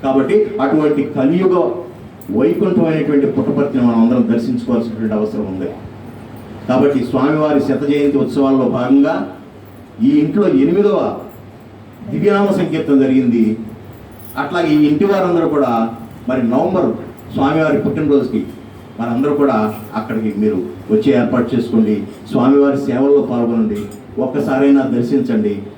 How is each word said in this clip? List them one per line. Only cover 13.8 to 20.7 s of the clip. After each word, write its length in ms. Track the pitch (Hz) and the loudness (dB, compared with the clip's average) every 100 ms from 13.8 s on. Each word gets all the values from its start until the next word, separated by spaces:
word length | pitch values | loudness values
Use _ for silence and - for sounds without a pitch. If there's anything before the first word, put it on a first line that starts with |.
| - - - - - - | -18 -20 -20 -20 -14 -8
అట్లాగే 280 | 139 180 160 151 | -4 -2 2 4
ఈ 20 | 147 | 4
ఇంటి 140 | 151 202 | 2 0
వారందరూ 360 | 196 185 170 160 143 | 0 2 0 0 0
కూడా 180 | 127 117 233 - - - - | 0 0 -2 -6 -16 -12 -6
మరి 120 | 127 117 | -2 0
నవంబర్ 340 | 123 190 185 165 - - - - 127 | 0 0 0 -2 -4 -10 -16 -10 -2
స్వామివారి 420 | 139 160 156 143 139 | 0 0 0 0 -2
పుట్టినరోజుకి 560 | 151 151 139 120 110 - - - - - - | -2 2 2 2 -4 -6 -12 -18 -20 -20 -8
మనందరూ 340 | 117 117 147 143 | -4 -2 0 2
కూడా 160 | 135 110 107 - - 110 | 2 2 -2 -4 -8 -10
అక్కడికి 320 | - - 214 196 | -6 -4 -4 0
మీరు 140 | 107 92 - | 0 0 -4